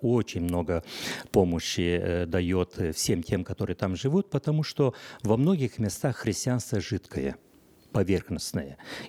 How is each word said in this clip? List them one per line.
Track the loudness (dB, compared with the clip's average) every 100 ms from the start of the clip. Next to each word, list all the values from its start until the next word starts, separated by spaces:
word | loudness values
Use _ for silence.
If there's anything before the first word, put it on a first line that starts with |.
очень | 2 2 2 -2
много | -2 0 0 -2 -2 -10 -8 -10 2
помощи, | 4 6 4 -2 0 2 2
э, | 0 0 0
дает, | 0 2 2 0 -2
э, | -4
всем | -2 0 0
тем, | 0 -2
которые | -2 -4 -4 -2
там | -2 0
живут, | 2 0 0
потому | -2 0 0
что | 0 0 0 0 -12 -6
во | 2 4
многих | 4 2 0 0
местах | -2 0 -2 -2
христианство | -2 -2 0 -2 0 -4
жидкое, | -2 -4 -4 -4 -4 -6 _ -20 _ -20 -4
поверхностное, | 0 4 2 0 -6 -4 -6 -6 -12 -14 -14